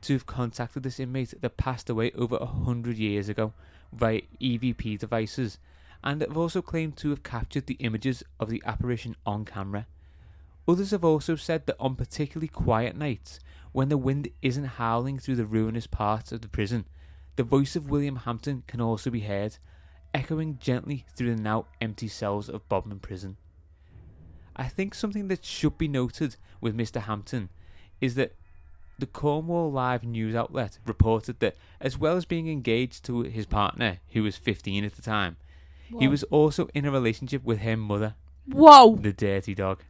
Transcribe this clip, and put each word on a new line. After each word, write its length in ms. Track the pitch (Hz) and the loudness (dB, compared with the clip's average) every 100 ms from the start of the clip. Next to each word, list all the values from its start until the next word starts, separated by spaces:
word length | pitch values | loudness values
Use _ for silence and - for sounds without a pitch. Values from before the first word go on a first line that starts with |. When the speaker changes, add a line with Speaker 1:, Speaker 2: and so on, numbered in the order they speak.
Speaker 1:
to 120 | - | 0
have 120 | 135 - | -2 -2
contacted 560 | 131 120 - 120 - | -6 -6 -4 -8 -6
this 160 | 131 123 | -8 -8
inmate 420 | 127 131 123 - | -6 -6 -6 -6
that 160 | 120 - | -6 -4
passed 320 | - 127 - | -4 -4 -4
away 220 | 113 117 | -2 -2
over 240 | - 120 117 | -2 -2 -2
a 100 | 123 | -4
hundred 500 | - - 120 117 110 | -4 -2 -2 -4 -2
years 320 | 107 101 101 | 0 0 -2
ago 240 | 104 110 - - - - | -2 -4 -6 -20 -20 -20
via 280 | - 113 110 - - | -2 0 0 -4 -4
E 160 | 127 120 | -2 0
V 160 | 127 | -2
P 220 | 117 110 104 | -2 -6 -6
devices, 640 | 110 113 110 - 117 - - - - - | -4 -2 -2 -4 -4 -6 -20 -20 -20 -8
and 180 | - 147 | -4 -2
have 160 | - 156 | -2 -2
also 240 | 170 185 | -2 -2
claimed 360 | - 165 160 147 | -4 -4 -4 -4
to 140 | 151 | -4
have 120 | 143 | -4
captured 440 | - 120 - 139 - | -6 -8 -4 -6 -6
the 80 | |
images 480 | 127 120 107 135 127 - - | -4 -2 -2 -2 -4 -8 -8
of 100 | 110 | -6
the 120 | 113 - | -4 -6
apparition 480 | 113 123 120 117 113 | -4 -4 -4 -6 -8
on 200 | - 104 | -6 -6
camera. 420 | 107 101 98 101 113 - - - - - - - - | -6 -8 -6 -8 -8 -18 -20 -20 -20 -20 -20 -6 0
Others 240 | 175 196 | 0 2
have 140 | 202 | 2
also 320 | 165 156 139 160 | 4 2 0 -4
said 300 | - 160 - | -2 -4 -2
that 100 | - | -2
on 160 | 135 | -4
particularly 540 | 131 131 - 147 165 156 | -4 -8 -4 -6 -4 -8
quiet 480 | - - 110 120 - | -2 2 2 0 -4
nights, 420 | 151 110 - - - - - | -4 -6 -10 -20 -20 -20 -8
when 160 | 131 135 | -2 2
the 80 | 147 | 2
wind 300 | 127 139 - - | 2 0 -4 -2
isn't 220 | 135 127 | -2 -2
howling 540 | 139 120 117 117 131 139 | -6 -4 0 0 0 -4
through 180 | 127 127 | -2 -2
the 100 | 107 | 0
ruinous 400 | 110 110 113 - | 2 2 -2 -6
parts 460 | - 104 110 - | -2 0 0 -4
of 80 | 117 | -12
the 80 | 107 | -8
prison, 380 | - 101 117 - - - - - - | -4 -2 -2 -6 -16 -20 -20 -12 -4
the 60 | |
voice 320 | 117 160 139 170 | 2 2 2 -2
of 120 | 143 | -2
William 260 | 143 143 127 | -2 -2 -4
Hampton 480 | 117 117 - 135 - | -6 -6 -6 -8 -8
can 140 | 113 | -4
also 280 | 117 107 - | -2 0 -2
be 100 | 117 | -4
heard, 360 | 107 98 107 - - - - - - | -4 -2 -4 -6 -20 -20 -20 -20 -8
echoing 460 | - 131 156 160 139 | -6 -4 -4 -4 -6
gently 460 | - 123 - 139 - | -2 -2 -4 -10 -10
through 200 | - 120 | -6 -2
the 60 | 113 | -2
now 260 | 107 110 - - | -2 -2 -4 -8
empty 280 | 113 104 113 | -8 -6 -10
cells 400 | - 104 101 104 | -6 -4 -4 -6
of 200 | 107 - | -12 -2
Bodmin 300 | 98 107 98 | -2 -2 -12
Prison. 360 | - 92 95 98 - - - - - - - - - - - - | -12 -12 -12 -14 -20 -20 -20 -20 -20 -20 -20 -20 -20 -20 -18 -10
I 80 | 127 | -8
think 260 | - 196 | -4 -6
something 340 | - 214 208 196 | -4 -4 -4 -4
that 160 | 185 | -4
should 340 | - - 151 - | -6 -2 -2 0
be 100 | 160 | -2
noted 480 | 139 123 - 147 - - - | 0 -2 -2 -6 -6 -20 -6
with 140 | 117 | -4
Mister 260 | 110 113 123 | -2 -4 -4
Hampton 480 | 104 107 104 127 95 - - - - - | -6 -6 -6 -8 -8 -12 -20 -20 -20 -2
is 140 | 135 123 | -2 0
that 180 | - - - - - - - - | -2 -2 -20 -20 -20 -20 -20 -10
the 80 | 147 | -8
Cornwall 680 | - 147 147 165 170 160 | -2 0 0 0 -2 0
Live 320 | 135 127 123 | 0 0 0
news 300 | 117 117 110 117 | -2 -2 0 0
outlet 420 | 117 - 113 - - | -2 -2 -4 -6 -8
reported 540 | 107 113 113 107 123 | 4 6 6 0 0
that, 160 | 110 - - - | -2 -2 -20 -6
as 180 | 139 135 | -6 0
well 180 | 156 180 | 0 0
as 80 | 170 | 0
being 220 | 170 160 | -4 -2
engaged 560 | 151 120 113 127 - - | -4 0 0 0 -6 -6
to 160 | 120 | -4
his 220 | 80 113 104 | -4 -6 -2
partner, 520 | 107 101 - 113 87 - | 0 0 0 -4 -4 -4
who 100 | 113 | 0
was 140 | 107 - | 0 -2
fifteen 480 | - 101 - 98 | -4 -4 -2 -4
at 100 | 104 | -4
the 80 | - | -6
time, 340 | - 107 92 82 - - - - - | -4 -2 -2 -6 -20 -20 -20 -20 -16
he 180 | 120 131 | 2 2
Speaker 2:
Whoa. 40 | |
Speaker 1:
was 120 | 143 | 2
also 440 | - 147 151 143 - | 2 4 4 2 -2
in 100 | 147 143 | -2 0
a 60 | |
relationship 500 | 135 120 110 131 139 | 2 2 0 -4 -6
with 140 | 131 110 | -2 -2
her 160 | 113 113 | 0 -2
mother, 380 | 107 104 107 - - - - | -2 -2 -2 -6 -20 -20 -6
Speaker 2:
Whoa. 480 | 269 311 285 233 214 | 10 12 12 12 8
Speaker 1:
the 160 | 208 | 0
dirty 420 | - 101 98 98 | 0 0 0 -4
dog. 280 | 98 95 95 - | -2 -2 -2 -8